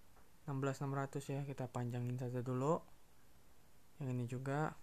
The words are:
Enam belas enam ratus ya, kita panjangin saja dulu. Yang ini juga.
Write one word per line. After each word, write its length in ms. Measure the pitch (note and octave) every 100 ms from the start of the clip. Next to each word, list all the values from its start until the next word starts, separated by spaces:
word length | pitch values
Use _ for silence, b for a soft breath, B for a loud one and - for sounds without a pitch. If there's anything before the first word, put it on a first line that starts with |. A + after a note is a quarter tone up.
| - - - -
Enam 140 | - C3+
belas 220 | C#3 C3+
enam 160 | C#3 C#3
ratus 320 | C3+ C#3+ -
ya, 160 | C#3 C#3
kita 240 | C3+ B2+
panjangin 480 | B2 A#2+ B2 A#2+ B2
saja 220 | B2 B2
dulu. 380 | B2 B2+ C#3 E3+ - - - - - - - - - - - -
Yang 80 | C3+
ini 140 | B2 A#2+
juga. 480 | B2+ C3+ C#3+ D#3 -